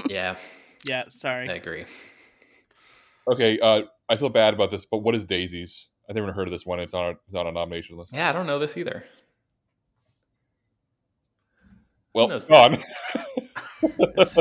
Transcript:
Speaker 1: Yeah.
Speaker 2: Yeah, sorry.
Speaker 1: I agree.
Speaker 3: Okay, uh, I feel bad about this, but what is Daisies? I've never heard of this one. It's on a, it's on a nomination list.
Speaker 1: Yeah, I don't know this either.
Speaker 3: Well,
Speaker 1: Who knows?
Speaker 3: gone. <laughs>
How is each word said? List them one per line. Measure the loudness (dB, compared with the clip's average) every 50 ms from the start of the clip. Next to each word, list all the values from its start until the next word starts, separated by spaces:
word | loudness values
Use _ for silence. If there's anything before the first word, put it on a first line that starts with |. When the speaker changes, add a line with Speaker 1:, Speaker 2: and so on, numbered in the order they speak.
| -8 -6
Speaker 1:
Yeah. | -6 -4 -4 -6 -6 -8 -12 -20 -20 -20 -20 _ _ _ -8
Speaker 2:
Yeah, | -8 -6 -6 -8 -10
sorry. | -14 -10 -6 -6 -6 -6 -6 -8
Speaker 1:
I | -10
agree. | -10 -10 -12 -12 -12 -14 -16 -20 -20 -20 -20 _ _ _ _ _ _ _ _ _ _ _ _ _ _ _ _ _ _ _ _ _ _ _ -2
Speaker 3:
Okay, | 2 4 4 2 4 4
uh, | 4 4 4 4 2 -4 _ _ _ -2
I | -2 0
feel | 0 2
bad | 4 4 4 4 4
about | 2 0 -2
this, | -2 -8 -6
but | _ -6 -2
what | 0 0 0
is | -2 -2
Daisies? | -2 -4 -4 -4 -6 -8 -12 -14 -14 -16 -18 -20 _ _ _ _ -8
I've | -6
never | -6 -6 -4 -4
heard | -6 -6 -6
of |
this | -6 -10 -8
one. | -8 -6 -6
It's | -6 -6 -6
on | -4 -4 -4 -6
a, | -10 _ _
it's | -8
on | -6 -6 -4
a |
nomination | -4 -6 -6 -6 -8 -12 -12 -14 -18 -20
list. | -20 -14 -8
Speaker 1:
Yeah, | -4 -4 -4
I | -4
don't | -4 -4 -4
know | -4 -4
this | -4 -6 -6
either. | -10 -10 -10 -10 -12 -16 -20 _ _ _ _ _ _ _ _ _ _ _ _ _ _ _ _ _ _ _ _ _ _ _ _ _ _ _ _ _ _ _ _ _ _ _ _ _ _ _ _ _ _ _ _ _ _ _ _ _ _ _ _ _ _ _ _ _ _ _ _ _
Speaker 3:
Well, | 2 2 2
Speaker 1:
Who | 0
knows? | -6 2 8
Speaker 3:
gone. | 10 10 10 10 8 2 -4 -12 -16 -12 -12 -8 -8 -8 -10 -8 -8 -10 -10 -10 _ -16 -16 -16 -6 -4
<laughs> | -4 -2 2 0 0 0 4 4 4 4 4 2